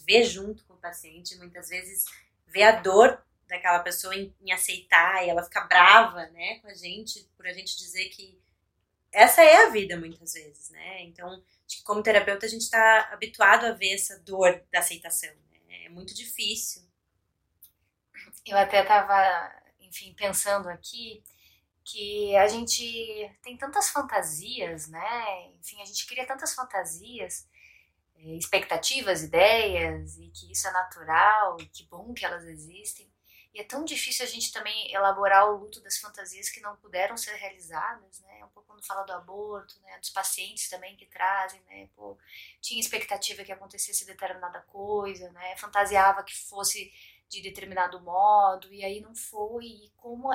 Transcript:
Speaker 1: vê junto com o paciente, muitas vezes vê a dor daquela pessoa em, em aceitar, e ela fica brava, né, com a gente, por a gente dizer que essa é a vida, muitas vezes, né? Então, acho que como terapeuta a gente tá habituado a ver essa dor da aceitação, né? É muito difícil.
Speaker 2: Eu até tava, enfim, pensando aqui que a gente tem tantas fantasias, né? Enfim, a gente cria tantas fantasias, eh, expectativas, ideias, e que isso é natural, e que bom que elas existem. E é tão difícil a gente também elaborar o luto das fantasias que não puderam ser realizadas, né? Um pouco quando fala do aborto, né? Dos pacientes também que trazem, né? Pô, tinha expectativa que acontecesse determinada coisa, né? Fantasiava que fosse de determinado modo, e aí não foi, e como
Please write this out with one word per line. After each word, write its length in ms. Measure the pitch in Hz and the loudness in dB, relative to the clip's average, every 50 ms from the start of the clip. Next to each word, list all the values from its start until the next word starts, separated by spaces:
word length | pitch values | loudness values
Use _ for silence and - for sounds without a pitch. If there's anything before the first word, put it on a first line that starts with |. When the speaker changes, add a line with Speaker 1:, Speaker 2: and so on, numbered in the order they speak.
| - | 0
Speaker 1:
vê 160 | 170 202 233 233 | 4 4 4 4
junto 400 | 190 175 190 196 208 214 - _ | 2 -2 -8 -10 -12 -14 -14 _
com 80 | _ 180 | _ _
o 40 | |
paciente, 580 | _ - 170 170 - - 160 160 175 175 180 180 | _ -16 -16 -16 -16 -18 -20 -20 -16 -16 -16 -16
muitas 300 | 180 180 180 175 180 180 - | -16 -20 -20 -20 -18 -16 -12
vezes 360 | 180 185 185 190 196 - - - - - _ _ _ _ _ | -12 -12 -12 -10 -8 -8 -8 -8 -10 -20 _ _ _ _ _
vê 180 | _ - 190 208 | _ 2 6 8
a 80 | 220 - - | 8 8 6
dor 420 | - 190 190 208 240 262 - - _ _ _ _ _ | 4 6 8 10 10 8 8 2 _ _ _ _ _
daquela 320 | - 180 180 - 180 175 175 | -12 -10 -2 0 2 2 2
pessoa 360 | 175 180 175 - - 190 190 | 0 -4 -8 -8 -8 -8 -8
em, 180 | 196 196 196 _ _ | -8 -10 -12 _ _
em 100 | 196 190 185 | -8 -6 -4
aceitar, 720 | 185 - - 185 185 - - 185 170 170 185 190 190 180 | -4 -4 -6 -8 -8 0 4 4 4 6 4 2 0 -2
e 40 | 175 | -2
ela 140 | 170 170 175 | -2 -2 -4
fica 180 | - - 208 - | -4 -6 -4 0
brava, 600 | - 180 180 180 190 202 226 226 - - 175 165 | 4 6 8 10 10 10 10 8 6 0 -10 -14
né, 320 | 160 - 170 170 196 226 - | -14 -14 -12 -12 -12 -12 -12
com 80 | _ | _
a 60 | 208 196 | -20 -20
gente, 500 | 175 175 175 185 214 226 226 - 214 _ _ _ | -16 -14 -14 -14 -14 -14 -14 -16 -16 _ _ _
por 100 | _ 190 | _ -14
a 60 | 180 180 | -14 -14
gente 240 | 190 185 185 - | -12 -12 -14 -12
dizer 320 | - - - - 185 190 196 | -12 -14 -12 -10 -8 -10 -10
que 280 | - - 196 190 185 _ _ _ _ _ _ _ _ _ _ _ _ _ _ _ | -12 -18 -20 -20 _ _ _ _ _ _ _ _ _ _ _ _ _ _ _ _
essa 320 | - 202 226 233 240 330 | 6 8 8 10 10 10
é 240 | 330 311 320 392 453 | 12 12 12 12 10
a 40 | - | 8
vida, 280 | 233 214 190 185 175 | 4 0 -4 -4 -6
muitas 360 | 170 165 165 165 - 170 - - | -8 -10 -12 -16 -16 -14 -14 -14
vezes, 360 | 165 151 151 147 - - - | -14 -16 -20 -20 -20 -20 -20
né? 320 | 160 156 160 180 190 185 175 | -20 -20 -18 -18 -16 -18 -18
Então, 260 | 170 170 - 175 180 190 185 _ _ _ _ _ | -20 -20 -18 -18 -18 -18 -18 _ _ _ _ _
acho 120 | - - | -16 -16
que 60 | - - | -10 -6
como 200 | - 208 214 214 | -6 -4 -2 2
terapeuta 420 | 226 214 202 196 202 202 202 - | 4 4 4 4 2 -4 -6 -6
a 40 | - | -10
gente 200 | 226 226 233 - | -8 -8 -6 0
tá 400 | - 226 220 220 220 220 - - 202 | 2 6 6 8 6 6 4 0 -8
habituado 520 | - 220 208 - - 214 196 214 233 233 | -12 -12 -6 0 4 6 6 6 6 4
a 60 | 226 | 0
ver 220 | 226 - 190 190 196 | -4 -2 -4 -4 -2
essa 240 | 196 - - 196 185 | -2 -6 -8 -10 -14
dor 420 | _ 196 190 190 185 180 180 180 - _ | _ -8 0 4 4 4 4 2 -4 _
da 80 | - 175 | -4 -2
aceitação, 540 | 175 - 175 165 165 165 - - - 156 - _ _ _ 160 160 _ | -2 -4 -6 -10 -10 -8 -8 -8 -8 -10 -16 _ _ _ _ _ _
né? 200 | _ 180 175 170 | _ -20 -20 -20
É 40 | 165 | -20
muito 240 | 170 180 185 - - | -20 -20 -18 -16 -16
difícil. 680 | 240 240 233 - - 220 208 220 226 - - - - _ _ _ _ _ _ _ _ _ _ _ _ _ _ _ _ _ _ _ _ _ _ _ _ _ _ - - - - - - - | -16 -14 -14 -10 -8 -6 -6 -6 -6 -8 -10 -12 -14 _ _ _ _ _ _ _ _ _ _ _ _ _ _ _ _ _ _ _ _ _ _ _ _ _ _ -20 -20 -20 -20 -20 -20 -8
Speaker 2:
Eu 120 | - 196 | -2 2
até 260 | 202 196 196 208 202 190 | 2 2 4 4 4 4
tava, 680 | 196 214 208 190 - 202 196 190 190 175 170 185 185 - - _ _ _ _ | 6 4 4 4 4 4 4 4 2 0 -2 -6 -10 -16 -20 _ _ _ _
enfim, 340 | _ 196 - - 196 190 175 | _ -20 -18 -18 -18 -18 -10
pensando 560 | - 208 196 190 - - 202 202 202 185 175 | -6 -6 -4 -2 -2 -2 -2 -2 -2 -4 -8
aqui 540 | 175 165 - - - 240 233 220 220 214 _ - _ _ _ _ _ _ _ _ _ _ - | -12 -14 -16 -18 -16 -16 -16 -18 -20 -20 _ -20 _ _ _ _ _ _ _ _ _ _ -20
que 520 | - - 214 208 208 208 208 208 202 202 | -16 -14 -12 -10 -8 -6 -4 0 2 4
a 120 | 196 196 | 4 4
gente 840 | 214 220 233 233 233 - - 240 233 226 226 226 226 214 214 208 202 - _ | 4 2 -2 -4 -4 -4 -4 -6 -8 -10 -10 -10 -12 -12 -14 -14 -16 -16 _
tem 160 | - 254 247 | -20 -20 -16
tantas 320 | 247 269 285 294 415 403 - | -12 -10 -6 -4 -2 -2 -2
fantasias, 1000 | - 285 269 254 226 196 165 156 156 151 190 226 254 247 185 165 165 156 156 | -2 -4 -4 -4 -4 -4 -4 -6 -10 -12 -12 -12 -12 -10 -10 -10 -10 -12 -14
né? 600 | 156 160 170 180 214 233 240 226 208 190 180 175 180 175 175 | -14 -14 -12 -10 -8 -8 -8 -8 -8 -10 -10 -12 -20 _ _
Enfim, 220 | - - - 208 | -20 -20 -18 -18
a 40 | 202 | -18
gente 200 | 202 - - - | -12 -12 -12 -10
cria 200 | - 254 254 254 | -10 -10 -10 -8
tantas 260 | 247 269 269 - - - | -8 -8 -8 -8 -8 -8
fantasias, 920 | - 254 - - 190 180 165 160 170 196 240 247 226 185 180 - - - _ _ _ _ - _ _ _ _ _ _ _ _ _ | -8 -8 -8 -8 -8 -8 -8 -10 -14 -16 -18 -16 -14 -14 -12 -14 -14 -16 _ _ _ _ -20 _ _ _ _ _ _ _ _ _
eh, 180 | _ 156 160 160 | _ -18 -16 -14
expectativas, 880 | 165 170 - - 190 - - 160 165 - - 269 269 240 196 180 160 160 | -12 -6 -2 -2 -2 -2 -2 -6 -4 -4 -4 -4 -4 -2 -4 -4 -4 -4
ideias, 920 | 151 160 165 190 214 233 226 220 202 185 170 165 165 160 156 160 - - | -2 2 4 4 4 4 2 0 -2 -2 -4 -4 -6 -8 -10 -12 -16 -18
e 100 | - - - | -20 -20 -20
que 220 | - - - 180 | -20 -20 -16 -10
isso 160 | 185 - - | -8 -8 -6
é 40 | 190 | -4
natural, 840 | 180 185 185 180 - 170 165 156 160 170 190 208 214 214 208 185 170 - | -4 -6 -6 -6 -10 -14 -6 -2 2 4 4 4 4 4 0 -2 -4 -8
e 40 | - | -14
que 200 | - - - - | -20 -20 -20 -20
bom 280 | _ 180 175 202 233 247 | _ -18 -18 -16 -16 -12
que 120 | - 196 | -10 -8
elas 180 | 180 175 170 165 | -8 -8 -10 -14
existem. 640 | 165 160 156 151 160 175 196 214 - - - 202 _ _ _ _ _ _ _ _ _ - | -16 -20 -20 -20 -20 -20 -16 -14 -14 -14 -16 -18 _ _ _ _ _ _ _ _ _ -18
E 60 | 208 | -16
é 20 | 208 | -14
tão 200 | - 247 277 320 | -12 -10 -10 -10
difícil 380 | 311 302 - - - - - 247 | -8 -8 -8 -6 -6 -6 -6 -6
a 40 | 240 | -8
gente 220 | 233 226 226 - | -8 -8 -8 -8
também 420 | - 220 214 208 214 220 214 - - | -8 -10 -10 -10 -10 -10 -10 -6 -4
elaborar 560 | 196 196 196 190 196 202 196 196 196 202 208 | 0 0 0 0 0 2 6 6 6 6 6
o 80 | 208 | 2
luto 240 | 196 202 214 - - | -4 -10 -16 -20 -16
das 160 | - 196 - | -10 -8 -8
fantasias 520 | - - 208 - 202 190 185 190 190 208 - | -8 -10 -12 -18 -18 -18 -18 -16 -14 -12 -12
que 100 | - 220 | -12 -12
não 160 | 208 208 208 | -14 -16 -16
puderam 420 | _ _ 208 175 180 190 220 233 | _ _ -10 -6 -4 -4 -4 -6
ser 160 | 226 - 208 208 | -8 -12 -12 -12
realizadas, 840 | 202 202 190 190 185 175 160 165 156 190 226 233 226 190 190 - - | -14 -14 -16 -16 -18 -18 -14 -10 -8 -8 -8 -10 -12 _ _ -20 -20
né? 260 | 190 190 196 214 208 | _ _ -20 -20 -20
Um 40 | 202 | -20
pouco 180 | _ 208 _ | _ _ _
quando 180 | _ 208 208 - | _ _ _ -14
fala 180 | - 196 196 196 | -12 -10 -10 -10
do 100 | 190 185 | -12 -12
aborto, 640 | 175 175 175 190 208 208 208 208 196 190 - - _ | -14 -16 -16 -16 -14 -14 -12 -14 -16 -18 -20 -20 _
né? 160 | _ 190 190 185 | _ -20 -20 -18
Dos 100 | - - | -16 -12
pacientes 600 | - - - - - - 190 196 214 - - - | -8 -8 -6 -6 -8 -8 -12 -14 -12 -12 -12 -12
também 260 | 185 180 185 190 196 | -12 -16 -18 -20 -20
que 100 | _ _ | _ _
trazem, 560 | _ - - 180 190 196 196 190 185 190 190 _ | _ -10 -6 -4 -4 -4 -4 -6 -8 -12 -18 _
né? 220 | _ 98 98 - - _ | _ -20 -20 -20 -20 _
Pô, 220 | _ 104 101 98 _ _ _ - - - - _ _ | _ -20 -20 -20 _ _ _ -20 -20 -20 -20 _ _
tinha 180 | - - 233 226 | -14 -12 -10 -8
expectativa 640 | 226 - - 220 - - 202 196 - - 202 196 196 | -8 -8 -8 -8 -8 -8 -8 -8 -8 -10 -10 -12 -16
que 80 | - | -16
acontecesse 540 | 190 185 196 196 - 196 - - 196 - - | -18 -18 -20 -16 -12 -10 -10 -8 -8 -8 -10
determinada 560 | 190 185 - 196 185 180 180 185 185 180 175 - | -12 -14 -12 -12 -12 -12 -12 -14 -14 -16 -16 -20
coisa, 680 | _ - 196 196 208 208 208 202 196 190 180 180 175 | _ -18 -14 -8 -6 -6 -6 -6 -8 -12 -14 -18 -20
né? 240 | 175 175 180 185 190 | -18 -16 -16 -14 -14
Fantasiava 680 | - 208 202 - 202 202 196 202 190 190 196 190 190 - | -14 -12 -4 -2 -2 0 2 4 4 4 4 4 0 -4
que 120 | - - | -12 -14
fosse 540 | - - - 202 196 196 - - 208 190 - _ - - - _ _ _ - | -16 -16 -14 -10 -6 -6 -6 -6 -8 -12 -18 _ -20 -20 -20 _ _ _ -20
de 120 | - 202 | -18 -16
determinado 580 | - 190 - - 190 190 185 185 185 180 185 180 | -16 -16 -16 -16 -14 -8 -6 -4 -4 -4 -6 -12
modo, 720 | 175 175 175 185 202 208 208 208 202 196 190 185 190 185 202 | -10 -6 -2 2 2 4 4 4 4 2 0 -4 -10 -18 -16
e 100 | 202 196 | -12 -10
aí 160 | 190 202 214 | -10 -10 -12
não 140 | 220 220 226 | -14 -18 -18
foi, 500 | - - - - 214 208 214 233 233 233 | -16 -16 -14 -10 -10 -10 -10 -10 -12 -14
e 260 | 233 220 208 208 _ _ | -16 -20 -20 _ _ _
como 340 | _ - 240 240 240 262 262 | _ -20 -18 -14 -10 -6 -6